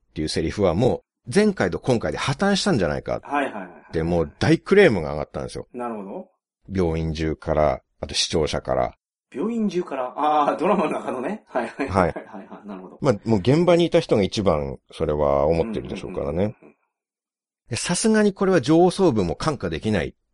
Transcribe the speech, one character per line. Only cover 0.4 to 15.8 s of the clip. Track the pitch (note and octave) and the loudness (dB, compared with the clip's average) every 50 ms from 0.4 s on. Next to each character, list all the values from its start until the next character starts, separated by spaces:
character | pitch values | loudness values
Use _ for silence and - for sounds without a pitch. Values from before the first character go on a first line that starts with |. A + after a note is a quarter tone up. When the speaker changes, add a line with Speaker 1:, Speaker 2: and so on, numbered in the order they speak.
Speaker 1:
リ | D#2+ E2 | -2 -2
フ | - - | 0 2
は | G2+ F#2 D#2+ | 2 2 4
も | E2+ B2+ B2 F2+ - - _ _ _ _ - | 4 2 2 0 -2 -6 _ _ _ _ -2
う | A#2 | 2
前 | F#3 G#3 G#3+ F#3+ | 2 2 2 2
回 | - - F#2 | 0 0 -2
と | D#2+ - | -2 -2
今 | - - B2+ A2 | 0 0 0 0
回 | - D#2+ | 0 -2
で | D2 - | -4 -4
破 | - - C3+ | -2 -4 -2
綻 | - G3 G3 G3+ F#3 | 0 0 0 0 0
し | - | 0
た | G#3+ | 0
ん | F3+ A#2+ | 0 2
じ | F#2 | 2
ゃ | D2+ | 0
な | D2 C2+ | -2 -2
い | - | -4
か | - B1 A#1 | -4 -6 -6
っ | |
て、 | - - | -6 -4
Speaker 2:
は | C#3 D3 | -4 -4
い | C#3+ | -4
は | B2+ | -4
い | - | -6
は | G#2 | -10
い | F#2 | -14
は | - | -14
い。 | - - - - - E2 D#2+ | -18 -20 -16 -8 -6 -4 -2
Speaker 1:
も | E2 F2 E2+ | 0 0 0
う | D#2+ D2 - - | -2 -2 -4 -2
大 | F#2 G#2 D#3+ E3 | 2 2 2 2
ク | - - G3 | 2 4 6
レ | G3 G3+ E3 | 6 8 6
ー | |
ム | A2+ F2+ | 6 2
が | D#2 C#2+ C#2+ | -2 -4 -4
上 | D2+ | -6
が | C#2+ | -6
っ | - | -8
た | - - | -8 -8
ん | C2+ | -8
で | B1 | -8
す | - B1+ | -10 -12
よ。 | - _ - | -14 _ -10
Speaker 2:
な | A#2+ B2 A#2+ | -10 -10 -8
る | A2+ | -8
ほ | G#2+ G2 | -10 -12
ど。 | F#2+ A2 - - - _ _ _ _ _ _ _ - | -12 -12 -14 -14 -16 _ _ _ _ _ _ _ -6
Speaker 1:
病 | F#2+ F#2+ F2+ E2 D#2+ D#2+ | -2 0 0 0 0 0
院 | D#2+ D#2+ D#2 | -2 -2 -2
中 | D2+ D#2+ D#2 D2+ | -2 -2 -2 -4
か | - - - D#2 | -4 -4 -2 2
ら、 | D2+ D2+ D2 C2 B1+ - _ _ _ | 2 2 2 2 0 -6 _ _ _
あ | - D2 | -10 -6
と | - | -4
視 | - - - | -4 -4 -2
聴 | - E2+ D#2 | 0 0 0
者 | C#2+ - D2 | 0 -2 -4
か | - - B1+ | -4 -2 -2
ら。 | C2 B1 A1+ - _ _ _ _ _ _ _ - | 0 -2 -2 -4 _ _ _ _ _ _ _ -8
Speaker 2:
病 | A#2+ D#3 A3 A#3 | -6 -4 -4 -2
院 | A3+ G#3+ G3+ | -2 -2 -2
中 | E3 F3+ F3+ | -2 -2 -4
か | - D3 | -4 -6
ら？ | C3+ B2 B2 - | -6 -6 -6 -6
あ | - C#3+ D3+ D3+ D3+ C#3+ D3+ C#3 | -2 0 0 2 2 2 2 0
ー、 | C#3 | 0
ド | D3 F#3 | 0 0
ラ | G#3 | 2
マ | F3+ D#3+ | 0 0
の | D3 | -2
中 | B2 A#2 G#2+ - | -4 -6 -6 -8
の | B2 B2+ | -8 -6
ね。 | A#2+ D3 G3+ A3 _ _ | -6 -8 -8 -10 _ _
は | - - A#2+ | -6 -6 -6
い | A2+ | -6
は | - - C#3 | -6 -8 -6
い | - | -2
は | F2+ G2 F2+ E2 | 0 2 2 2
い | |
は | |
い | D2 | 0
は | - - - - G2 G2+ | -6 -10 -14 -16 -18 -18
い。 | - | -18
Speaker 1:
は | - F2+ - | -18 -18 -16
い。 | G2+ | -14
Speaker 2:
な | G#2 | -14
る | F#2 | -14
ほ | F#2 F2+ | -14 -16
ど。 | - - | -12 -4
Speaker 1:
ま | - D3 | 0 0
あ、 | A#2+ G2 - | 0 0 0
も | A2+ A2+ G#2 | 0 0 0
う | |
現 | E2+ B2 C3+ D#3+ F3 | 2 2 2 2 4
場 | E3+ F3 | 4 4
に | E3+ F3 | 4 4
い | E3 | 2
た | - E3+ | 2 0
人 | - - D#3+ | 0 2 2
が | A#2 | 2
一 | G2 F#2 - - G2+ | 2 0 0 0 2
番 | F#2+ E2+ D2+ C#2 C#2 - - _ _ | 2 2 2 0 -4 -8 -10 _ _
そ | - - E2 | -10 -4 -2
れ | D2+ D2+ | -2 0
は | D2 D2+ C#2+ C#2 C#2 C#2 D2+ | 2 2 2 4 4 4 4
思 | E2 E2 E2 - | 2 2 0 -2
っ | - | -4
て | - | -6